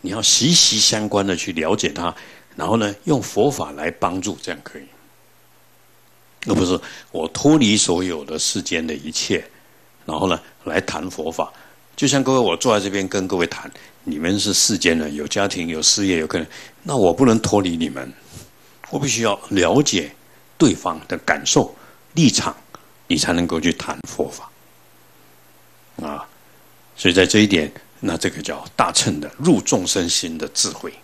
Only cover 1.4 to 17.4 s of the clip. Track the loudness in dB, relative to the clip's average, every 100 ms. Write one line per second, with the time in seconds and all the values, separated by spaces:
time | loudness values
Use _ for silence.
1.4 | -4 -4 0 0 -2 -2 -6 -6 -18 -20
2.4 | _ -8 -2 0 0 -6 -2 -2 0 0
3.4 | 0 0 -8 -6 -8 -2 -4 -2 -6 -8
4.4 | -8 -10 -12 -18 -20 _ _ _ _ _
5.4 | _ _ _ _ _ _ _ _ _ _
6.4 | -2 0 2 0 -4 -18 -12 -8 -6 2
7.4 | 4 6 6 4 2 0 -2 -6 -8 -4
8.4 | -4 -4 -2 -4 -4 -6 -8 -8 -2 -4
9.4 | -4 -20 _ _ _ _ -8 -2 0 -2
10.4 | -6 _ -4 -4 -4 -8 -8 -6 -8 -4
11.4 | -6 -8 -20 -20 _ -2 0 2 2 2
12.4 | 2 2 2 2 0 -4 -2 -2 -2 -2
13.4 | -2 -4 -14 -18 -20 -14 -8 -4 -2 0
14.4 | 0 2 2 2 2 2 -2 -6 -4 -2
15.4 | 0 -2 -6 0 2 2 2 2 0 -4
16.4 | -4 -12 -20 -16 -4 4 4 6 4 4